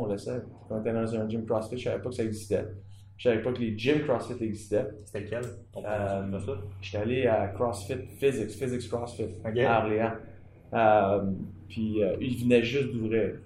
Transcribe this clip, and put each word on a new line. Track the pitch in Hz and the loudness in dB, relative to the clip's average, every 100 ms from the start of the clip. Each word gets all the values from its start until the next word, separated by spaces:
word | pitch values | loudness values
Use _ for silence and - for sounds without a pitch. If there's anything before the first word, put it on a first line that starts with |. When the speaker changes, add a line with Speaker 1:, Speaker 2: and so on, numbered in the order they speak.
Speaker 1:
on | 104 | -2
l'essaie. | 101 135 123 107 - - | -4 -4 -6 -8 -14 -8
Quand | 110 | -4
on | |
était | 113 | 0
dans | 113 113 113 | 0 0 -2
un | 107 | -2
gym | 113 110 | -2 0
CrossFit, | 110 - 127 | -2 -2 -4
je | 123 | -4
savais | 104 | -4
pas | 127 | -4
que | 120 | -2
ça | |
existait. | 110 104 - 98 - - - - - - | -2 -4 -2 -2 -2 -10 -16 -18 -20 -2
Je | 123 | 2
savais | 110 | 2
pas | 127 | 0
que | 123 | 0
les | 117 104 | -2 0
gyms | 120 151 | 2 2
CrossFit | 147 117 - 120 | 2 0 -2 -4
existaient. | 110 98 - 104 - - - | -4 -6 -2 0 0 -6 -10
Speaker 2:
C'était | 104 | -10
lequel ? | 98 113 123 - - | -6 -6 -6 -10 -14
Ton | 98 104 | -10 -4
Speaker 1:
Euh, | 104 98 98 | -2 0 -2
Speaker 2:
premier | 98 98 | -2 -4
CrossFit ? | - 113 98 - | -4 -6 -8 -12
Speaker 1:
j'étais | - 104 | -6 -2
allé | 110 127 123 | 0 2 4
à | 107 98 | 4 2
CrossFit | 101 120 110 - 127 - - | 0 -2 -2 -4 -6 -8 0
Physics, | 139 123 104 | 2 2 -2
Physics | - 127 123 - | -4 -4 -2 -2
CrossFit, | 117 113 - 110 - 110 | -4 -4 -4 -6 -6 -2
Speaker 2:
Ok. | 113 | 2
Speaker 1:
à | 123 113 | 4 4
Orléans. | 107 107 113 - - - - - - | 4 2 0 -2 -10 -18 -20 -20 -4
Euh, | 117 110 107 98 101 98 92 - - - | 4 8 8 6 4 2 -2 -6 -12 -10
puis, | 113 107 104 | -4 0 2
euh, | 95 87 | 2 2
il | 135 117 | -2 0
venait | 123 120 | 6 6
juste | 113 139 123 | 6 2 0
d'ouvrir. | 117 110 110 98 - | -2 0 2 2 -2